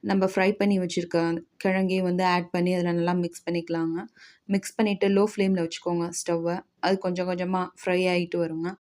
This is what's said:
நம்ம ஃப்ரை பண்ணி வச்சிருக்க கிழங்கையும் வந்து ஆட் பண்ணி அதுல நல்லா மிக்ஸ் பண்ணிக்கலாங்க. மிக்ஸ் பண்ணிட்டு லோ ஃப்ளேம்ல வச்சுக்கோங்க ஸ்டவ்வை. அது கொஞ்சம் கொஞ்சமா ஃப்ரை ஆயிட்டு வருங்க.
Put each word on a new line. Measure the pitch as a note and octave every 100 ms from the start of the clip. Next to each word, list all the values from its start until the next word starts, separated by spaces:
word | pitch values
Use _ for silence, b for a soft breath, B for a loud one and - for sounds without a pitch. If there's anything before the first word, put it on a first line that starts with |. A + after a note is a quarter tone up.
நம்ம | G#3 G3 F#3
ஃப்ரை | F#3+ F#3+
பண்ணி | G#3 G3+ G3
வச்சிருக்க | F3+ - E3+ F3 E3+ E3 - _
கிழங்கையும் | G3 F#3+ F#3+ F#3 F3+
வந்து | F3+
ஆட் | F#3 F3+ F3
பண்ணி | F3 F3
அதுல | F3+ F3
நல்லா | E3+ E3+
மிக்ஸ் | F3+ F3 -
பண்ணிக்கலாங்க. | - E3+ E3 E3 E3 E3 A3+ B B B -
மிக்ஸ் | G3 - -
பண்ணிட்டு | G#3+ G3+ G3+
லோ | G3 G#3+
ஃப்ளேம்ல | G#3 F#3+ F#3+
வச்சுக்கோங்க | E3 - - F3 E3+
ஸ்டவ்வை. | E3+ - E3+ E3+ F3+ - _
அது | F3 F#3+
கொஞ்சம் | F#3+ F3+ F3+
கொஞ்சமா | F3+ F3+ F#3 F3+ -
ஃப்ரை | - F3+ F#3
ஆயிட்டு | F3+ F3 F3
வருங்க. | E3 D#3+ E3+ F#3+